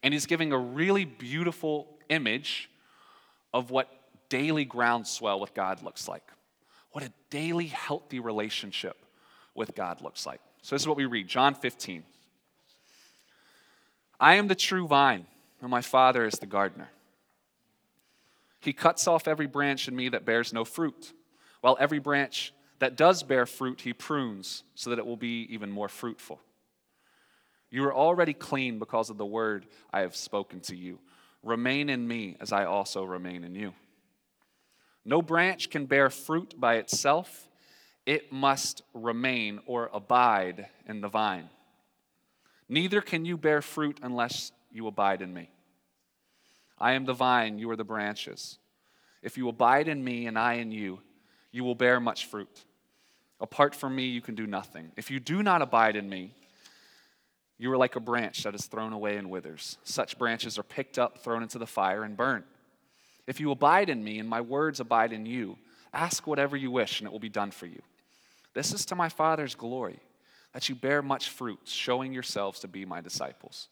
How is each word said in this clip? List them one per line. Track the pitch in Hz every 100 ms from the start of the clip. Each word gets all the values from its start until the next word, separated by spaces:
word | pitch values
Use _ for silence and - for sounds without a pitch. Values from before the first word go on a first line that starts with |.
and | 131
he's | 147 139
giving | 165 160
a | 135
really | 123 131 175 196
beautiful | 175 123 123 147 170 165 160 151 143 - _
image | 160 123 117 147 - - _ _ _ - - _ _ _
of | 120 123
what | 127 127 - _ - _
daily | 131 147 156
groundswell | 139 120 120 120 113 - 110 98
with | 98
God | - 95 95
looks | 98 - -
like, | 87 - _ _ _ _ _ _
what | 147
a | 135 _ _
daily | 143 160 170 170
healthy | 139 - 147 - 131
relationship | 117 107 107 - 104 - - - _ _ _ _ _
with | - 110
God | - 90 85
looks | - - -
like. | 65 _ _
So | - 139
this |
is | 135
what | 143
we | 135
read, | 117 92
John | 123 139 143
fifteen. | 127 - - 87 82 _ _ _ _ _ _ _ _ _ _ _ _ _ _ _ _ _ _ _ _ _
I | 143
am | 185 208
the |
true | 185 - 185 170
vine, | 143 139 107 87 _ _ _
and | 123
my | 123
Father | 123 131 127 127
is | 113
the | - 101
gardener. | 98 98 82 - - _ _ _ _ _ _ _ _ _ _ _ _ _ _ _ _
He | -
cuts | 139 165 170 -
off | 165 -
every | 156 147
branch | 139 143 135 -
in | 127
me | 127
that | 120
bears | - 113 117
no | 113
fruit, | 113 - 160 - - - _ _ _ _
while | 123 135
every | 143 151
branch | 139 143 135 - - _ _ _
that | 131 127
does | 160 185
bear | 139 131
fruit, | 120 - 131 -
he | 123
prunes | 120 - 151 127 101 92 - -
so | - 123
that | 120
it |
will | 113 117
be | 120 117 113
even | 113 104
more | 101 101
fruitful. | - 120 110 - 73 _ _ _ _ _ _ _ _ _ _ _ _ _
You | 123
are | 139
already | 131 156 175 165
clean | 143 - 139 127 113
because | 110 117 113
of | 104
the | 104
word | 110 110 104 92 - _
I | 95
have | 92 -
spoken | - 104 98 92
to | - 92
you. | 87 90 _ _ _ _
Remain | 110 117 123 139 147
in | 131 117
me | 117 104 -
as | 101
I | 101
also | 95 98 98 101
remain | 95 92 90 90
in | 85
you. | 90 104 90 _ _ _ _ _ _ _ _ _ _ _ _
No | 107 147
branch | 160 165 180 190 -
can | 156 139
bear | 139 135
fruit | - - 160 185 -
by | 123 117
itself. | - 127 139 156 180 - - _ _ - _ _ -
It | 147 -
must | 135 139 135 - - _
remain | 120 113 117 131 127 107 104 -
or | 123 117
abide | 104 101 123 123 104 92 87 98 _ -
in | 107
the | 101
vine. | 110 107 92 82 _ _ _ _ _ _ _ _ _ _ _ _
Neither | 135 185 208
can | 202 170 165
you | 175
bear | 156 151
fruit | 147 - 151 147
unless | 123 123 120 123 - _ _
you | 110 113
abide | 101 101 95
in | 95
me. | 90 82 _ _ _ _ _ _ _ _ _ _ _ _ _
I | 117
am | 131
the | 131
vine, | 127 127 123 113 107
you | 113
are | 110
the |
branches. | 104 110 104 104 - 95 - - _ _ _ _ _ _
If | - -
you | 123
abide | 113 120 135 156
in | 147
me | 127 120 120
and | 110
I | 117
in | 120 117
you, | 110 101 92 - _ _ _ _
you | 120
will | 123
bear | 120 123 127
much | 120 107
fruit. | - 107 98 - - _ _ _ _ _ _ _
Apart | 107 - 143
from | 143 139 131
me, | 127
you | 123
can | 120
do | 110 110
nothing. | 98 98 78 80 -
If | -
you | 135
do | 123 175
not | 208 180
abide | 135 117 110 104
in | 101
me, | 95 92 - _ _ - - - _ _ _ _ _ _ _
you | 120
are | 131
like | 123 -
a |
branch | 117 120 107 -
that | 110
is | 101 -
thrown | 110 110
away | 110 104 104
and | 95
withers. | 92 80 78 - -
Such | - - 123 -
branches | 120 113 120 107
are |
picked | 101 - 135 -
up, | 123 -
thrown | - 117
into | 113 120
the | 113
fire, | - 95 98
and | 107 104
burned. | 123 120 - _ _ _ _ _ _ _ -
If | 131
you | 151
abide | 131 143 175 202
in | 131
me | 107 107
and | 110
my | 113
words | 120 139 156 147
abide | 117 117 113
in | 110 110
you, | 123 104 - _ - -
ask | 135 170 - -
whatever | 143 139 143
you | 131
wish | 123 104 -
and | 107
it |
will | 107
be | 110
done | 104 101
for | - 87
you. | 85 - _ _ _ _ _ _
This | - 147
is | 196 -
to |
my | 180 165
Father's | - 156 156 143
glory, | - 117 127 110 - _ _ _ _ _
that | 127 -
you |
bear | 127 131 143
much | 139 135 -
fruit, | - 123 104
showing | - - - 123 131
yourselves | 131 123 - 98 95
to | 98
be | 95
my | 95 87
disciples. | 85 - 65 65 - - -